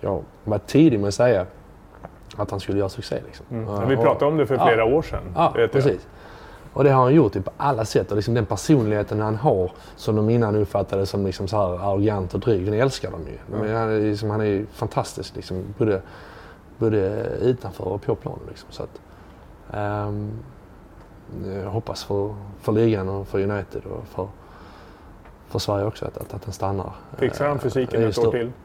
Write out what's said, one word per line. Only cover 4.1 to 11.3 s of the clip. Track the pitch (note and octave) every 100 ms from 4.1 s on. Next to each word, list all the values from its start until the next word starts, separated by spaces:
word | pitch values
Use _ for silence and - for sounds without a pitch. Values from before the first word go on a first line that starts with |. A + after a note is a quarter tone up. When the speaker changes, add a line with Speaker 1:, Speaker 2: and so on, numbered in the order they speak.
| - C#3+
Speaker 2:
om | D#3
det | C3+
för | C3
Speaker 1:
ja. | F3
Speaker 2:
flera | A2+
år | A2+ C#3+
sedan, | D#3 - F#2+
Speaker 1:
Ja, | F2+ E3
Speaker 2:
vet | B2
jag. | A2+
Speaker 1:
precis. | C#3 C3+ F#2 - - - - - - -
Och | -
det | C#3
har | C3+
han | B2+
gjort | D#3 A#2+ G2+
ju |
på | F#2+ -
alla | C#3+ B2+
sätt. | G#2+ - G2
Och, | G#2
liksom, | G#2
den | A#2+ G#2+
personligheten | G2+ - D3+ G#2+ G#2+ G2+ G#2+
han | G#2+ A2
har, | D3 G#2 F2+ - - -
som | - G#2+
de | G#2+
innan | A#2+ A2+ G#2+
uppfattade | G2+ G2+ F#2+ G2 G2
som, | G#2
liksom, | G2